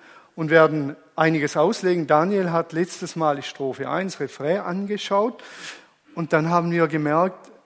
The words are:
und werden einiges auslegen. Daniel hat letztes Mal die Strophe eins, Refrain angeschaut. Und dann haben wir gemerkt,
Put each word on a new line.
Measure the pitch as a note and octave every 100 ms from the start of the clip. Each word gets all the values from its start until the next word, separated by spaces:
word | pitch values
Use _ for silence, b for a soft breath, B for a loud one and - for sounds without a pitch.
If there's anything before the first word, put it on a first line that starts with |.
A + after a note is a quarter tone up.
| B B B -
und | D#3
werden | D#3+ D#3+ D#3 C#3 D3+ _ -
einiges | D#3+ D#3+ C#3+ D#3
auslegen. | E3+ A3+ F3+ F3+ C#3+
Daniel | D3+ F3+ G3+ F3+
hat | E3 -
letztes | D#3+ F#3 - F3 E3
Mal | D3+ C#3+
die |
Strophe | - - C3+ A#2+ C3
eins, | D#3+ F#3+ -
Refrain | C3+ - C#3+ G3
angeschaut. | F#3 F#3 G3+ G#3 - G3 A#3 - B B B B B _ _
Und | E3+ E3
dann | D#3+ D#3+
haben | F3 E3+
wir | E3+ D#3+
gemerkt, | D#3 D3+ D#3 F#3 F#3 - -